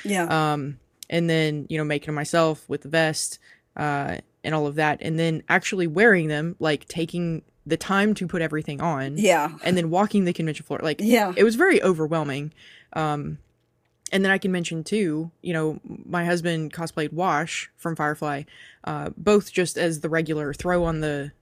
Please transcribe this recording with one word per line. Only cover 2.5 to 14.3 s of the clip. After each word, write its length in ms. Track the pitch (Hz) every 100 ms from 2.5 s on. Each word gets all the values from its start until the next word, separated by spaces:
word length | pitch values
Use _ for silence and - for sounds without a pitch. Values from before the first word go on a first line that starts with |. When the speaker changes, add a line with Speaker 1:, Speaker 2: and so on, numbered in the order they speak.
| 151 -
Speaker 2:
with 120 | 147
the 80 | 139
vest, 480 | 165 160 151 - - - - _ -
uh, 420 | 147 143 139 - - _
and 120 | - 156
all 100 | 147
of 100 | 147
that. 220 | 151 -
And 180 | - 160
then 240 | 165 160 -
actually 380 | 185 - 190 170
wearing 400 | 156 233 185 156
them, 260 | 147 170 -
like, 280 | 156 147 -
taking 540 | 170 165 175 170 160 - _ -
the 120 | 165
time 360 | - 196 214 202
to 100 | 180
put 140 | 180
everything 380 | 160 151 156 143
on. 360 | 165 139 135 151
Speaker 1:
Yeah. 320 | 208 165 147 151
Speaker 2:
And 120 | - 185
then 120 | 165
walking 340 | 175 208 202
the 80 | 175
convention 320 | - 160 147 -
floor. 140 | 147
Like, 200 | 156 151
Speaker 1:
Yeah. 300 | 208 240 196 185
Speaker 2:
it 80 |
was 120 | 220 226
very 280 | 381 269
overwhelming. 720 | 190 160 151 165 147 135 151 - - - _
Um, 440 | - 156 147 147 151 _ _ _ _ _ _ -
and 120 | 190
then 80 | 190